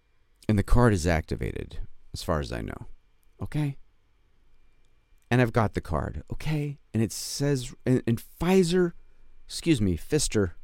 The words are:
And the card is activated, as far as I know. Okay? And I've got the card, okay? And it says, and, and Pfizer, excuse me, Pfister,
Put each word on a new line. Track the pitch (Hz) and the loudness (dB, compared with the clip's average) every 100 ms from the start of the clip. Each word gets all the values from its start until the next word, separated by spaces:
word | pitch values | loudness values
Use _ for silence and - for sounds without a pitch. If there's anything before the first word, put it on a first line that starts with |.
| _ _ _ _ - | _ _ _ _ 2
And | 107 | 2
the | |
card | - 123 120 | 6 8 8
is | 98 85 | 6 2
activated, | 80 - - 58 50 - - - - - | 0 0 -6 -6 -6 -10 -10 -10 -12 -16
as | - | -12
far | - 80 | -2 -2
as | 60 | -2
I | 60 | -8
know. | 50 50 - - _ _ _ - | -8 -10 -14 -16 _ _ _ -14
Okay? | - 151 143 139 - _ _ _ _ _ _ - - _ _ _ _ _ - | -8 -4 -4 -6 -18 _ _ _ _ _ _ -20 -20 _ _ _ _ _ 0
And | 123 | 2
I've | 120 | 2
got | 113 107 | 2 0
the | 87 | -2
card, | - 76 - 73 - | -4 -4 -4 -10 -10
okay? | - 151 151 147 143 _ | -6 -4 -4 -4 -8 _
And | 110 | -4
it | 113 | -2
says, | - - - 143 135 120 - | -4 -10 -4 -2 -2 -4 -6
and, | 120 127 - | 0 0 2
and | 117 - - | -2 -4 -6
Pfizer, | 165 190 170 180 175 - - - - - - | 2 4 4 2 0 -2 -20 -20 -20 -20 -14
excuse | - 165 131 | -6 0 2
me, | 98 82 | 2 -2
Pfister, | - 151 - 110 92 - | -2 -2 0 0 0 -4